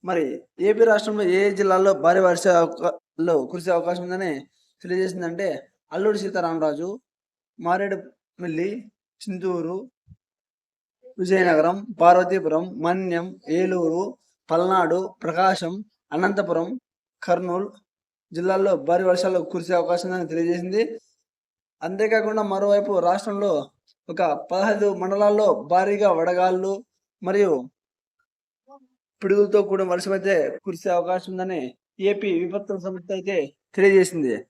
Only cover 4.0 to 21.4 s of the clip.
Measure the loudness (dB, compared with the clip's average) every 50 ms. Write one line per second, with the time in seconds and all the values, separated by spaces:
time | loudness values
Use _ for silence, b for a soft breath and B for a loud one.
4 | -6 -6 -6 -6 -4 -6 -6 -6 -10 _ _ _ _ _ _ _ -8 -6 -2 -2
5 | -2 -4 -4 -6 -8 -8 -6 -4 -4 -4 -4 -6 -10 _ _ _ _ _ -6 -2
6 | 0 0 0 0 -4 -4 -4 -4 -4 -2 -2 0 -2 -2 -2 -2 -6 -8 -10 -12
7 | _ _ _ _ _ _ _ _ _ _ _ -8 -2 -2 0 0 0 -4 -4 -8
8 | -8 -16 _ _ _ _ _ -12 -10 -8 -6 -4 -4 -6 -6 -10 -14 -18 _ _
9 | _ _ _ _ -12 -12 -10 -6 -4 -4 -4 -4 -4 -6 -8 -8 -10 -14 _ _
10 | _ _ -20 _ _ _ _ _ _ _ _ _ _ _ _ _ _ _ _ _
11 | _ -20 -8 -8 -2 0 2 2 4 4 4 4 4 2 0 -2 -8 -12 0 6
12 | 8 8 8 8 6 2 -2 -2 0 0 -2 -2 -2 -4 -10 -4 -2 -2 -2 -2
13 | -2 -4 -4 -4 -4 -8 -14 -16 _ -4 -2 0 0 0 0 0 -2 -2 -2 -2
14 | -4 -6 -8 _ _ _ _ _ _ -2 -2 0 0 2 2 2 2 2 0 -2
15 | -2 -6 -12 _ -8 -6 -2 2 2 2 2 0 -4 -8 -8 -10 -14 _ _ _
16 | _ _ -4 -2 0 0 0 -2 -2 -2 -2 -2 -2 -4 -8 -12 _ _ _ _
17 | _ _ _ _ -2 -2 0 0 0 -4 -4 -4 -6 -8 -12 -20 _ _ _ _
18 | _ _ _ _ _ _ -10 -6 -2 0 0 2 2 0 0 0 0 0 0 2
19 | 4 2 2 2 0 0 0 -2 -4 -4 -6 -8 -4 0 0 0 2 0 -2 -2
20 | -2 -4 -4 -4 -4 -4 -2 -2 0 0 -2 -2 -4 -4 -2 -2 -2 -2 -4 -14
21 | _ _ _ _ _ _ _ _